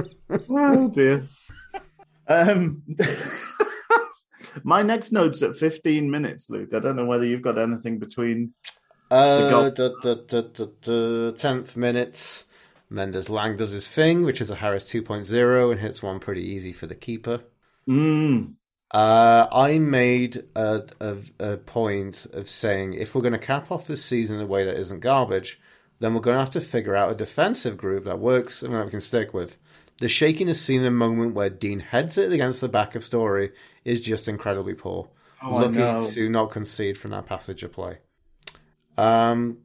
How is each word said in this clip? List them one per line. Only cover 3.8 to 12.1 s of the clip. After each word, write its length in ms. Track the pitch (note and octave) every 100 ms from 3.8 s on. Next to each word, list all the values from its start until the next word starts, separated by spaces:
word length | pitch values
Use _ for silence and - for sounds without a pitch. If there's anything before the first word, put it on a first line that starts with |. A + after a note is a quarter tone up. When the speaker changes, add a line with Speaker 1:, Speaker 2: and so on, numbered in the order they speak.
| - A#4 - - _ _ - D3
Speaker 1:
my 180 | C3+ F3+
next 300 | G#3 A#3 A3+
note's 300 | A3 E3 -
at 120 | B2+ -
fifteen 540 | D#3+ D#3 E3 D3+ D3
minutes, 400 | D3 C3 - -
Luke. 240 | A2 -
I 60 | A2
don't 160 | C3+ C3
know 100 | A#2+
whether 200 | A#2+ A#2+
you've 160 | B2
got 160 | B2 A2+
anything 420 | A2+ A#2 A#2 A2+
between 540 | G#2+ - A#2+ A#2 A#2+ - - - _ _ _
Speaker 2:
Uh, 320 | B2+ C#3+ C#3+
Speaker 1:
the 60 | C#3
goal. 220 | B2 C3+
Speaker 2:
da, 180 | C3 B2+ B2
da, 140 | B2 A#2 -
da, 140 | A#2+
da, 240 | A2+ - G#2+ -
da, 500 | - A#2 A2+ A#2 A#2
tenth 460 | A2+ C#3+ B2+ B2+ A#2+
minute. 680 | B2 A#2+ B2